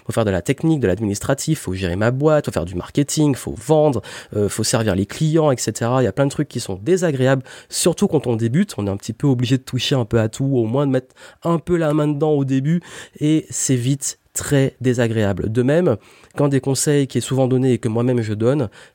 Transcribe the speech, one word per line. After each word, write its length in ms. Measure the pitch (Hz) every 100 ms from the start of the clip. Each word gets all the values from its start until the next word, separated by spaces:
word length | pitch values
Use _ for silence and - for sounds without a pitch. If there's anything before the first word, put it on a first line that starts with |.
| -
faut 60 |
faire 120 | 117 107
de 60 |
la 100 | 92
technique, 380 | - 139 160 156
de 80 | 110
l'administratif, 720 | 95 110 101 - 135 - 156
faut 140 | -
gérer 220 | 95 92 90
ma 140 | 107
boîte, 360 | 131 151 151 -
faut 60 |
faire 140 | - 85
du 80 |
marketing, 640 | 90 - - 143 - 151 127
faut 180 | - 87
vendre, 460 | 123 156 151 117 - - - 107
euh, 140 | 101
faut 140 | -
servir 320 | 110 113 110 92
les 100 | 101
clients, 460 | - 156 160 156
et 60 | 127
cetera. » 440 | - - 117 127
Il 40 | 120
y 20 |
a 60 |
plein 120 | - 139
de 60 |
trucs 160 | - 147
qui 120 | 123
sont 200 | - 95
désagréables, 640 | 104 185 170 135 127 135 - - -
surtout 400 | - 180 160 202
quand 180 | 151 123
on 100 | 113
débute, 380 | 113 139 202 -
on 80 | 101
est 20 |
un 80 | 98
petit 160 | -
peu 140 | 110 143
obligé 320 | 123 123 131
de 40 |
toucher 300 | - 123 -
un 120 | 135 117
peu 140 | 120
à 80 | 110
tout, 180 | - 135
au 200 | 135 113
moins 220 | 127 143
de 40 |
mettre 220 | 131 - _ - -
un 160 | 165 170
peu 160 | - 175
la 180 | 160
main 140 | 151 151
dedans 240 | 147 156
au 140 | 151 135
début, 360 | 135 139 170 - - - -
et 260 | 151 156 -
c'est 240 | - - 131
vite 420 | 120 139 - - _
très 460 | - - 143 135 -
désagréable. 720 | 123 123 117 113 101 98 107
De 120 | 113
même, 340 | 123 156 180 107 - - - -
qu'un 100 | 147
des 140 | 139
conseils 460 | 139 131 - 143 135
qui 100 | 123
est 40 |
souvent 260 | - 131 131
donné 260 | 127 131
et 40 | 120
que 120 | 120
moi-même 320 | 110 120 123
je 120 | 110
donne, 360 | 104 113 147 113 - -